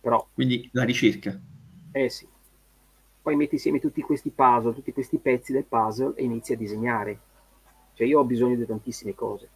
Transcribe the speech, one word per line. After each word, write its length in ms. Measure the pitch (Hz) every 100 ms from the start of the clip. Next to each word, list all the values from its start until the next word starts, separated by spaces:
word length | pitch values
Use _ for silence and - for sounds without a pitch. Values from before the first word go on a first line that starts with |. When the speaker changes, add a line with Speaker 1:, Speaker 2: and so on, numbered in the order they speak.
Speaker 1:
Però 260 | 123 113 -
Speaker 2:
Quindi 340 | - 131 123 -
la 120 | 123
ricerca. 520 | 120 120 113 98 104 95 - - - - -
Speaker 1:
Eh 160 | 135 127
sì. 160 | - - _ _ _ _ _ _ _ _ _
Poi 120 | -
metti 200 | 147 143 151
insieme 240 | - 139
tutti 200 | 147 -
questi 280 | - 147 -
puzzle, 420 | - 131 120 117
tutti 180 | 110 -
questi 240 | 123 131 -
pezzi 340 | - 123 -
del 120 | 131
puzzle 480 | - 117 110 107 135
e 80 | 147
inizi 300 | 127 117 -
a 40 | 117
disegnare. 640 | 107 107 117 117 104 104 _ _ _ _ _ _ _
Cioè 120 | _ 117
io 140 | 151
ho 40 |
bisogno 300 | 131 120 123 123
di 100 | 110
tantissime 480 | 110 127 117 107
cose. 340 | 98 110 101 117